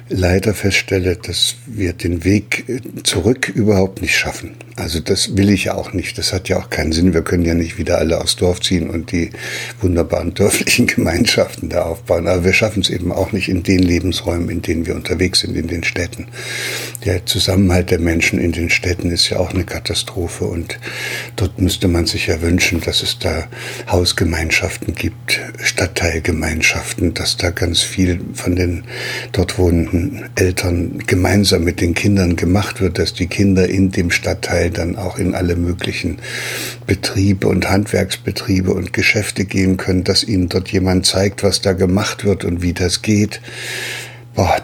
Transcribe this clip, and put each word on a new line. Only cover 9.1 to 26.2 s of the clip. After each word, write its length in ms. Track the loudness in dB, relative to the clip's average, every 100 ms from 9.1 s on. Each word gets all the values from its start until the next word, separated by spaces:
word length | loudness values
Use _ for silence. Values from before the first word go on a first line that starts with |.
die 180 | -2 -2 -6 -10 -8 -10 -2
wunderbaren 540 | 0 2 2 0 -2
<laughs> 0 |
dörflichen 520 | 2 2 2 0 2 2
Gemeinschaften 840 | 2 2 2 2 2 0 -2 -4
da 140 | -2
aufbauen. 440 | -2 -2 0 0 2
Aber 180 | 2
wir 80 | 4
schaffen 280 | 4 2 0
es 100 | -2
eben 220 | -2 -2
auch 200 | -2 0
nicht 160 | -2 0
in 140 | 0
den 180 | 2 4
Lebensräumen, 680 | 4 4 2 -2 -2 -2 -2
in 140 | -4
denen 240 | -2 -2 -2
wir 80 |
unterwegs 460 | -4 -2 0 2 2
sind, 160 | 0 -2
in 100 | -2
den 180 | -2
Städten. 420 | -4 -4 -4 -8 -14 -12 -10 -8 -6 -8 -8 -4
Der 220 | -2 -2 0
Zusammenhalt 640 | 0 2 4 4 4 2
der 80 | 2
Menschen 400 | 2 2 2 2
in 140 | 0
den 180 | 0 0
Städten 400 | 0 0 -2 0
ist 180 | 0 0
ja 100 | 0
auch 120 | 0
eine 140 | -2
Katastrophe. 800 | -4 -6 -6 -4 -4 -4 -4 -4
Und 340 | -4 -4 -6 -8 -10 -8 -6 -8 -8 -2
dort 240 | -2 2
müsste 280 | 0 2 2
man 180 | 2 0
sich 220 | 0 0
ja 120 | 0
wünschen, 400 | 2 2 2 0
dass 220 | 0 -2
es 160 | -2 -4
da 260 | -2 -4 -6 -10 -12 -10 0
Hausgemeinschaften 1040 | 2 2 2 0 0 0 0 -2 -6 -6
gibt, 460 | -4 -4 -6 -6 -6 -6 -6
Stadtteilgemeinschaften, 1500 | -4 0 -2 0 -2 -2